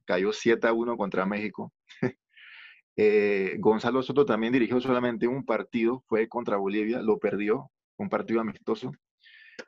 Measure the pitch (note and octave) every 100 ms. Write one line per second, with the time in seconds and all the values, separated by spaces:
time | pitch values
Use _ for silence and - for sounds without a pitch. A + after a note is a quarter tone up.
0 | - F#2 G2 G#2+ A#2 A2+ A#2 A#2 A#2+ A2+
1 | G2 A2 G2 G#2 G#2+ - G2+ _ _ -
2 | - - _ - - - - - _ -
3 | G#2+ G#2 G2+ G2+ F#2+ F2 G#2 G#2+ A#2 B2+
4 | B2+ C3+ C#3 A2 A2+ B2+ A2 B2 B2+ B2
5 | B2 A2+ A#2+ C3+ - G#2+ G2 A#2+ A2+ C3
6 | - G#2+ A2 A#2+ A#2 G2+ G2 G#2 G#2+ B2
7 | A2 G#2 G#2 G2 G#2 B2+ C#3 _ _ -
8 | G2+ G#2+ G2+ A2+ A2+ - - A2 B2+ C#3+
9 | _ _ _ - - -